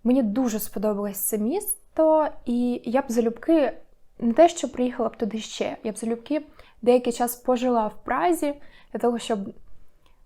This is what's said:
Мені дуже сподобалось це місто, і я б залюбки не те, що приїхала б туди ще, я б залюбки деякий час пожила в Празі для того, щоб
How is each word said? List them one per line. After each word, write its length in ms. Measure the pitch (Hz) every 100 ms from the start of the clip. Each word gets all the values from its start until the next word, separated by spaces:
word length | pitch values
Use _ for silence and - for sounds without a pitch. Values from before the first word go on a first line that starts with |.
Мені 200 | 226 262
дуже 360 | 220 214 254 214
сподобалось 580 | - 214 214 202 202 196
це 200 | - 214
місто, 920 | 214 370 - - - - 320 311 294 - -
і 360 | 240 247 247 240
я 160 | 247
б 40 | 262
залюбки 680 | 233 226 233 - 330 247 - - - - -
не 140 | 233
те, 160 | 226 339
що 220 | 339 247
приїхала 380 | - 247 247 226
б 60 | -
туди 220 | 220 220
ще, 400 | - - 208 -
я 80 | 220
б 60 | 208
залюбки 440 | 226 233 - 302 302 - - -
деякий 320 | 226 247 247
час 220 | - 240 -
пожила 520 | - 247 254 240 214
в 160 | -
Празі 500 | - 262 349 320 294 285 - - -
для 60 | 220
того, 200 | 240 233
щоб 200 | - 214 196 - - - - - _ _